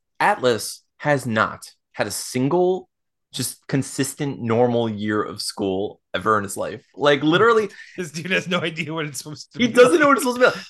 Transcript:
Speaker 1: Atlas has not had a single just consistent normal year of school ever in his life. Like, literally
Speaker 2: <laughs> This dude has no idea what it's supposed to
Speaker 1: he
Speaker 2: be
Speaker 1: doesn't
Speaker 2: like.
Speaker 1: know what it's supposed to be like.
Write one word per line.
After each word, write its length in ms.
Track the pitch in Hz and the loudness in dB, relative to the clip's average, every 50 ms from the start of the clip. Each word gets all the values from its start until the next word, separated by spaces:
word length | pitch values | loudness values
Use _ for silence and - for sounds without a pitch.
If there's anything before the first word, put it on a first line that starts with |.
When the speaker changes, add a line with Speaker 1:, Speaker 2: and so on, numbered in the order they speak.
| _ _ _ - | _ _ _ 0
Speaker 1:
Atlas 640 | 151 185 208 208 120 127 117 101 - - - - _ _ _ - | 0 0 2 2 2 2 2 0 -2 -8 -12 -14 _ _ _ -6
has 300 | - 147 147 135 120 123 | 0 0 0 0 0 -2
not 420 | 110 110 101 87 - - - - _ _ _ _ | 2 2 2 0 0 -10 -18 -20 _ _ _ _
had 160 | _ - 120 104 | _ -4 -4 -4
a 40 | |
single 800 | 98 - - - - 127 131 143 165 180 180 180 185 180 - _ _ _ _ _ _ _ _ _ - | -4 -8 -10 -6 -2 0 0 2 2 2 2 2 0 -2 -6 _ _ _ _ _ _ _ _ _ -8
just 340 | 139 127 - - _ _ - | -6 -6 -6 -8 _ _ -4
consistent 720 | - 139 127 - - - 135 135 - - 151 139 127 - | -2 -2 -2 -2 -4 -4 -4 -4 -4 -6 -6 -6 -6 -6
normal 500 | 120 113 113 117 123 123 117 117 117 113 | -2 0 2 4 4 4 2 0 0 -2
year 320 | 107 101 107 107 104 104 | -4 -4 -4 -2 -2 -2
of 180 | - - 95 104 | -2 -4 -6 -10
school 600 | - - - - 104 98 92 95 104 101 - _ _ _ - | -10 -10 -6 -4 -2 -2 -2 -2 -4 -6 -8 _ _ _ -8
ever 220 | 95 92 110 110 104 | -4 0 0 0 0
in 60 | 101 | 0
his 140 | 98 - - | -4 -8 -8
life. 260 | 95 76 95 120 _ _ _ | -8 -8 -8 -12 _ _ _
Like, 260 | - 135 147 147 139 | 0 2 2 2 4
literally 480 | 143 156 165 180 214 233 226 220 214 196 - - - | 2 2 4 4 4 4 4 2 0 -2 -8 -14 -20
Speaker 2:
<laughs> 140 | - - - | -18 -12 -12
This 140 | 185 151 | -10 -10
dude 200 | 147 170 147 180 | -10 -10 -6 -4
has 160 | 185 175 - 170 | -4 -2 -2 -2
no 140 | 180 180 | -4 -2
idea 300 | 156 170 165 156 165 143 | -4 -4 -6 -6 -8 -8
what 140 | 160 165 147 | -6 -6 -8
it's 140 | 151 135 - | -8 -8 -12
supposed 340 | - 156 143 - - _ - | -12 -12 -14 -16 -18 _ -6
to 60 | 143 | -2
Speaker 1:
he 80 | 240 233 | -2 2
Speaker 2:
be 60 | 233 | 6
Speaker 1:
doesn't 180 | 247 247 247 | 6 6 8
Speaker 2:
like. 80 | 311 330 | 8 4
Speaker 1:
know 80 | 302 285 | 6 4
what 100 | 277 - | 4 4
it's 60 | - | 2
supposed 180 | 247 240 247 | -2 0 2
to 100 | 254 196 | 2 2
be 60 | - 185 | 2 0
like. 80 | - - | -10 -8